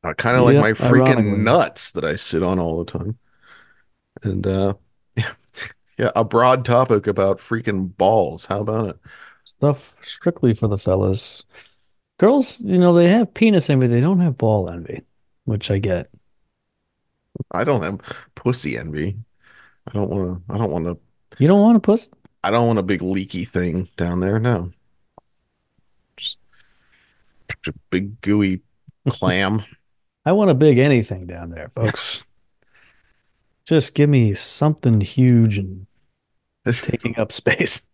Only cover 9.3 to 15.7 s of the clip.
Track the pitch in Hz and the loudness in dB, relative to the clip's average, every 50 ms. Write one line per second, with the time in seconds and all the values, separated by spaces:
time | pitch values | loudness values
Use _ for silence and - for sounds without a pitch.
9.3 | _ _ _ - - _ - 147 143 - - - _ _ - - - - - 175 | _ _ _ -20 -8 _ 0 0 0 -2 -8 -20 _ _ -16 -16 -16 -4 -4 -4
10.3 | 170 - - 123 110 - 117 104 104 98 - - 92 98 98 98 95 117 - - | -2 0 0 0 2 2 -2 -2 -2 -2 -2 0 0 0 0 -2 -2 -4 -6 -10
11.3 | - - - _ _ - - _ _ _ _ _ _ _ _ _ _ - - 214 | -10 -14 -18 _ _ -20 -20 _ _ _ _ _ _ _ _ _ _ 2 2 4
12.3 | 269 285 262 - - - 233 202 185 180 180 175 170 170 170 175 196 233 233 - | 4 2 0 -2 -6 -8 -4 0 2 4 4 6 6 6 4 4 4 2 0 -2
13.3 | _ - 226 220 208 175 - - 147 131 127 120 117 120 131 170 196 180 175 165 | _ 0 2 4 4 2 2 2 2 2 2 2 2 2 2 2 2 0 0 0
14.3 | 127 - 117 110 107 104 90 87 85 85 82 - - - _ _ _ _ _ _ | -2 0 0 0 0 0 -2 -4 -8 -12 -12 -12 -14 -14 _ _ _ _ _ _
15.3 | _ _ _ - 110 104 - - | _ _ _ -6 -6 -4 -4 -4